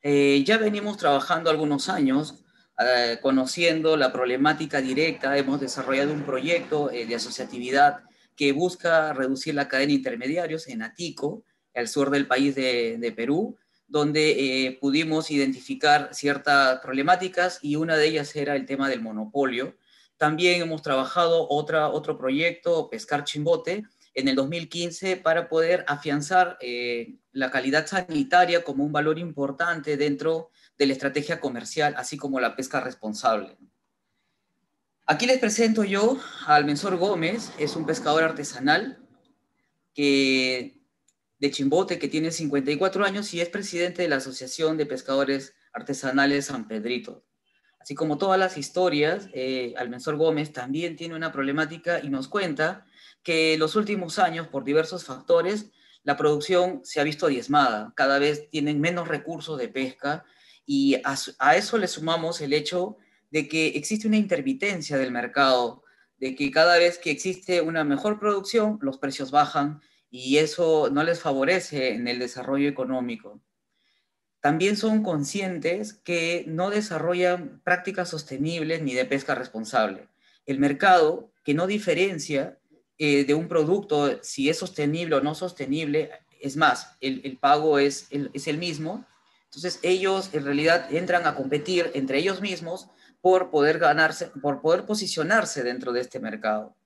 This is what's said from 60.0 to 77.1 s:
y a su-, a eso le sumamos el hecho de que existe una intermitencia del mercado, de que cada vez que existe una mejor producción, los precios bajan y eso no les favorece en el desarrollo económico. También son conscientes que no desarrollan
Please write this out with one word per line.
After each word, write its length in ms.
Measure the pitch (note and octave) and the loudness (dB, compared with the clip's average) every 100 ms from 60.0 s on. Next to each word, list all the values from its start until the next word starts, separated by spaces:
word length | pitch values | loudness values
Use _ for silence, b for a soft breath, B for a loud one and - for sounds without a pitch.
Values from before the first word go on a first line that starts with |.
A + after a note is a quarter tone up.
| C#3 D#3+ b b b b - | -6 -6 b b b b -2
y 340 | C#3 C#3 C3 | 2 4 2
a 120 | C3 C#3 | 0 -4
su-, 180 | - - | -8 0
a 180 | C3+ E3+ | 4 4
eso 200 | G#3 A3+ | 4 -2
le 100 | F#3 | -2
sumamos 520 | - D#3+ E3 E3 E3 | -4 -2 -2 -2 -6
el 100 | C#3+ | -2
hecho 440 | D3+ D3 F3+ F#3+ - b b _ | -2 0 -4 -4 -8 b b _
de 180 | D#3 D3+ | -4 -2
que 200 | D#3+ D#3 | -2 0
existe 380 | D3 - G#3+ A3 | -2 -4 -2 2
una 120 | G#3+ | 2
intermitencia 760 | G3+ D#3 C3+ C3 G3+ F#3 D3 C#3+ | 2 0 -2 -2 -2 -4 -4 -2
del 120 | C3 | -2
mercado, 720 | A#2+ A#2+ C#3+ C3+ B2+ A#2+ - b b b _ | -4 -4 2 4 4 2 -4 b b b _
de 160 | C3 | -8
que 160 | C3 C#3 | -4 0
cada 280 | D#3 E3 F3 | 4 6 8
vez 200 | F3 E3+ | 4 2
que 120 | E3 | -4
existe 500 | C#3+ F#3 F3+ - F3+ | -4 -4 -6 -2 0
una 240 | D#3+ E3 | 0 0
mejor 340 | D3+ C#3 G#3 G#3 | 0 0 0 0
producción, 600 | G#3 G3+ G3 A#3 G#3+ G#3+ | 0 -2 0 0 0 0
los 180 | C#3 C3 | -4 -4
precios 320 | C#3 C3+ C3 | -8 -6 0
bajan 500 | D3 C#3+ D3+ C#3+ D3+ b b b | 2 2 0 -2 -4 b b b
y 260 | B2+ B2+ C#3+ | -12 2 4
eso 540 | D#3 D3+ E3 D#3 C#3+ | 4 2 2 4 2
no 100 | C#3 | 2
les 180 | D#3+ E3+ | 0 0
favorece 720 | D#3 C3+ C#3 F#3 - D3 C3 | -2 0 2 0 -2 -4 -2
en 140 | A2 A#2+ | -2 -4
el 100 | B2 | -4
desarrollo 500 | B2 C3 B2+ C#3 C#3+ | -6 -8 -4 0 0
económico. 720 | C#3+ B2 C3 A#2+ A2+ G2+ G#2 _ _ _ _ _ _ _ _ _ _ | 0 -4 -4 -4 -8 -14 -20 _ _ _ _ _ _ _ _ _ _
También 360 | C#3+ D#3+ F#3+ G#3 | 0 2 0 0
son 260 | A3 A3 | 0 0
conscientes 920 | G#3+ D#3 C#3+ G3+ F#3+ F3 D#3 F#3 G#3+ | 0 -2 -2 -4 -6 -4 -2 -4 -6
que 500 | - - F3 E3 F3 - | -12 -4 -2 -2 -4 -4
no 220 | D#3+ F#3 | -4 0
desarrollan 920 | G#3 G#3 D#3+ E3 | -2 -2 -4 -2